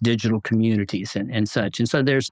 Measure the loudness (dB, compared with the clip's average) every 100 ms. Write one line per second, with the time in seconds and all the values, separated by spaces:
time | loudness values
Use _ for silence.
0 | 0 2 0 0 0 2 2 2 0 -4
1 | -4 -6 -4 -2 -2 0 -2 -2 0 2
2 | 2 2 -2